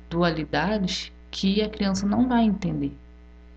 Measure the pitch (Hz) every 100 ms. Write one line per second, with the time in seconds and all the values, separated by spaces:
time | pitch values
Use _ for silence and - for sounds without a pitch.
0 | - 170 175 156 151 147 170 214 180 -
1 | - - - - 190 208 214 - 202 190
2 | 202 208 254 240 220 190 170 151 143 -
3 | - - - - -